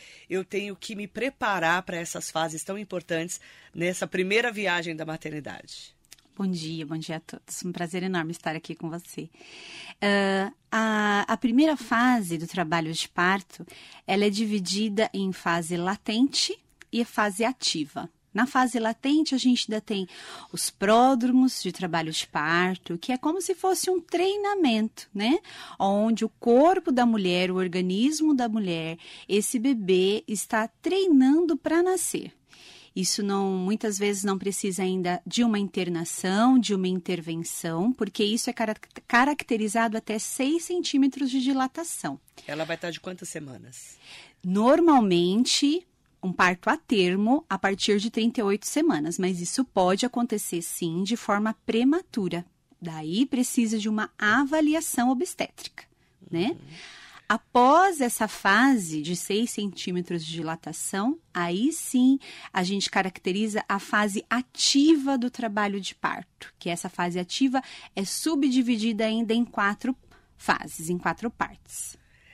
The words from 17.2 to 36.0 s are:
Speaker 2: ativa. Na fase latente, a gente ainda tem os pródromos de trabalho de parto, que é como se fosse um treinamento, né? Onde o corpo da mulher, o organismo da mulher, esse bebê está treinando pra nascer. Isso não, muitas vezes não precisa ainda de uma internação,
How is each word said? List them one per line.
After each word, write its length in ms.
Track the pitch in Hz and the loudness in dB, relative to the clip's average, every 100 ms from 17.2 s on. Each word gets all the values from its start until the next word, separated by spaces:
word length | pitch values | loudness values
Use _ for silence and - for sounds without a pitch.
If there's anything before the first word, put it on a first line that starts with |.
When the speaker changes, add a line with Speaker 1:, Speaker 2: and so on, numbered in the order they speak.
| 208 185 | -2 0
Speaker 2:
ativa. 680 | 233 269 - 160 147 - - _ _ | -2 -2 -4 -4 -6 -8 -12 _ _
Na 140 | 202 254 | -2 0
fase 320 | 269 254 240 | 2 0 0
latente, 560 | 226 - 269 302 302 254 | -2 -2 0 2 2 2
a 20 | |
gente 280 | 254 247 - | 2 2 0
ainda 120 | 214 | -6
tem 260 | - 202 185 - - - - | -4 -4 -4 -10 -18 -18 -12
os 160 | 175 - | -8 -8
pródromos 920 | - 202 226 254 262 247 254 262 - | -2 4 6 6 4 4 4 4 2
de 100 | 185 | -6
trabalho 380 | 170 185 170 160 | -4 -2 -2 -2
de 140 | 160 - | -4 -4
parto, 720 | 160 151 170 185 185 - 175 | -2 2 2 2 0 -6 -8
que 140 | - | -4
é 60 | 254 | -2
como 240 | 302 370 | -2 -2
se 120 | 359 | -2
fosse 360 | 359 381 370 - | -2 0 0 0
um 100 | 370 | -2
treinamento, 1120 | 339 339 381 415 403 403 294 220 214 - - | -2 0 0 0 -2 2 2 2 0 -4 -12
né? 240 | 202 220 349 - - - - | -4 0 0 -2 -16 -16 -2
Onde 460 | 196 202 220 226 | 0 2 2 2
o 60 | 220 | -2
corpo 600 | - 233 240 311 381 330 | 0 4 8 8 6 2
da 120 | 247 240 | 2 4
mulher, 460 | 220 185 175 185 | 4 2 2 2
o 40 | 185 | 0
organismo 800 | 185 180 180 190 262 302 311 | 0 0 0 2 2 2 2
da 140 | 269 240 | 2 2
mulher, 500 | 220 190 165 160 170 - - - | -2 -2 -2 -4 -10 -14 -20 -2
esse 320 | 202 202 247 | 0 0 0
bebê 640 | 247 240 185 185 190 214 - | 0 0 2 4 4 0 -4
está 400 | 214 - 220 226 _ | -8 -2 -2 -2 _
treinando 760 | 320 381 381 277 262 311 339 302 | -2 0 6 6 6 6 2 0
pra 260 | 311 320 | 0 2
nascer. 500 | 370 370 - - - - _ - - - - | 2 0 -2 -6 -8 -16 _ -20 -20 -20 -10
Isso 300 | 190 180 - | -4 -2 -2
não, 280 | 202 196 196 | 0 0 0
muitas 460 | 190 185 214 220 202 | 0 0 -2 -2 -2
vezes 280 | 208 202 202 | -2 0 -2
não 120 | 196 | -2
precisa 460 | 190 190 202 185 | -2 -4 -4 -2
ainda 380 | 185 185 175 180 - | -2 0 -2 -4 -4
de 200 | 220 240 | 0 2
uma 120 | 208 | 0
internação, 1040 | 202 - 180 165 | -2 -4 -4 -4